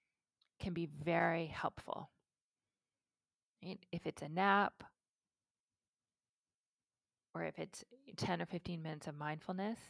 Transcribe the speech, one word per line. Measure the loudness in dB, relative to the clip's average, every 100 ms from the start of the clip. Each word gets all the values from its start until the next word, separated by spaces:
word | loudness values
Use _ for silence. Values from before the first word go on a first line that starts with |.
| _ _ _ _ _ _
can | -2
be | 0 -2 -2
very | 4 6 6 4 0
helpful. | -2 -2 -4 -6 -6 -6 _ _ _ _ _ _ _ _ _ _ _ _ _ _ _
Right? | -10 -10 -6
If | -4 -4
it's | -4
a | -4
nap, | 4 6 8 6 0 -20 _ _ _ _ _ _ _ _ _ _ _ _ _ _ _ _ _ _ _ _ _ _ _ _ -4
or |
if | -4 -4
it's | -8 -8 -16 -20 -16 -4
ten | 0 0
or | 0
fifteen | -4 -4 -6
minutes | -4 -6 -8
of | -6
mindfulness, | -4 -4 -4 -2 -2 -4 -10